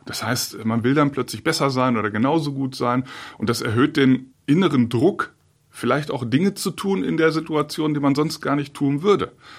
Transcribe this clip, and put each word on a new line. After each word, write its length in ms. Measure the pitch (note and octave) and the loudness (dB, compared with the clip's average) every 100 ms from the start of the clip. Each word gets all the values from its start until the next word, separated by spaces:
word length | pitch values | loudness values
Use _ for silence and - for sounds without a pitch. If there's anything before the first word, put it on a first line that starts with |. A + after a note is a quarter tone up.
Das 180 | - - | -12 -8
heißt, 420 | G#2+ B2 - - | -4 -4 -4 -6
man 200 | A2 A#2 | -2 0
will 100 | A#2+ | 2
dann 160 | D3 C#3+ | 2 2
plötzlich 320 | C#3 A#2+ G#2+ | 0 -6 -4
besser 280 | E3 D#3 C#3 | -2 0 0
sein 260 | B2+ B2+ A2+ | 2 0 0
oder 160 | G#2 | -2
genauso 400 | G#2+ C3 D#3+ D3 | 0 2 2 -2
gut 240 | C3+ C3 C3 | -4 -6 -4
sein. 260 | B2 B2 C3 - - - | -2 -2 -4 -14 -18 -6
Und 140 | G#2 | -2
das 100 | A#2 | -2
erhöht 360 | B2 A2 D3 C#3+ | 0 2 2 4
den 360 | C3 B2+ - _ - | 4 4 -2 _ 0
inneren 420 | D#3 F3+ C#3 A2+ | 2 4 2 2
Druck, 460 | A#2+ E3 G3+ - _ _ _ _ | 2 2 0 -6 _ _ _ _
vielleicht 420 | - A#2+ C#3 D3 | -6 0 0 -2
auch 120 | C3 | -6
Dinge 300 | A#2 C3 G3 | 0 2 2
zu 160 | G3 G3 | 0 -6
tun 340 | - G3 F#3+ | -4 -2 -2
in 120 | E3+ D#3+ | 0 2
der 160 | D#3+ | 2
Situation, 600 | D#3 D#3+ D3+ D3 - D#3 | 0 -2 -2 -2 -2 -2
die 60 | D3 | 2
man 140 | C#3+ | 2
sonst 260 | C3+ D#3 - | 2 0 -2
gar 160 | C#3 C#3+ | -2 -2
nicht 180 | C#3 | -4
tun 280 | - C#3+ C#3+ | -2 0 2
würde. 300 | G3 F3+ F2 - - | 2 2 0 -8 -20